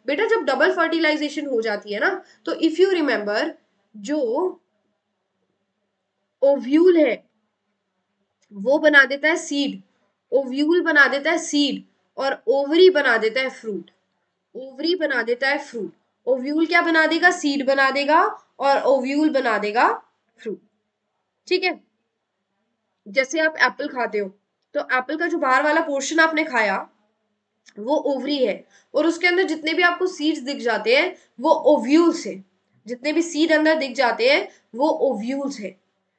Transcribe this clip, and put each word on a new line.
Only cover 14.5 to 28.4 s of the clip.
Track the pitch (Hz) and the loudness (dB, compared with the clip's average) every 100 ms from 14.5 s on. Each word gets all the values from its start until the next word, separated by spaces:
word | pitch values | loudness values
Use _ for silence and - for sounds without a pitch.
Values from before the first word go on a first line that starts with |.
| 233 | -16
ओवरी | 262 254 320 359 | -16 -6 -4 -2
बना | 302 254 | -2 -2
देता | 226 240 269 | -2 -2 -2
है | 294 | -4
फ्रूट। | - 226 175 - _ _ - | -6 -10 -10 -12 _ _ -2
ओव्यूल | 254 262 302 320 | -2 -2 -2 2
क्या | 339 | 2
बना | 339 330 311 | 2 2 2
देगा? | 330 349 | 4 2
सीड | 349 294 277 254 | 2 -2 -2 0
बना | 269 269 | 2 2
देगा | 269 285 320 415 - _ - | 0 2 2 2 -4 _ -4
और | 269 269 | 0 2
ओव्यूल | - 269 254 285 302 | 2 2 0 0 0
बना | 262 254 208 | 2 0 -2
देगा | 202 220 320 453 - _ _ _ | -2 0 0 0 -10 _ _ _
फ्रूट। | 226 190 _ _ _ _ _ _ _ _ - | -12 -12 _ _ _ _ _ _ _ _ -4
ठीक | 359 | -2
है, | 370 302 _ _ _ _ _ _ _ _ _ _ _ _ 208 | -2 -6 _ _ _ _ _ _ _ _ _ _ _ _ -8
जैसे | 220 262 320 | -4 -2 0
आप | 311 311 | -2 2
एप्पल | 247 - 285 | 0 0 -8
खाते | 262 214 208 | -4 -4 -4
हो | 196 - _ _ _ 294 | -6 -10 _ _ _ -8
तो | 285 | -4
एप्पल | 262 254 311 | -4 -2 -4
का | 339 | -4
जो | 320 | -2
बाहर | 269 262 | 0 2
वाला | 302 320 | 2 0
पोर्शन | 320 277 277 320 | -2 -4 -4 0
आपने | 320 311 | 0 0
खाया | 311 247 208 196 - _ _ _ _ _ _ _ _ - | -2 -2 -2 -2 -6 _ _ _ _ _ _ _ _ -10
वो | 220 311 | -2 -2
ओवरी | 285 269 262 | -2 -4 -4
है | 294 | -2